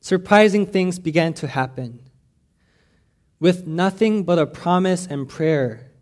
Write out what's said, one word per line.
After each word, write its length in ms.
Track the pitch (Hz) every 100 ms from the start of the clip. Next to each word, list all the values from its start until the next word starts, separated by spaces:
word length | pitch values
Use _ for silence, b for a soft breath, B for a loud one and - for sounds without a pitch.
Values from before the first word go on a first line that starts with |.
surprising 640 | - 185 185 208 214 202 196
things 320 | 190 185 180
began 340 | 165 156 165
to 140 | 160 143
happen. 520 | 135 127 127 123 120 - _ _ _ _ _ _ _ _ _ _ _ _ _
With 260 | 165 180 180
nothing 560 | 160 185 190 220 214
but 160 | 175 175
a 80 | 151
promise 640 | - - 180 185 180 180
and 200 | 143 135
prayer 640 | - 160 156 123 110 - _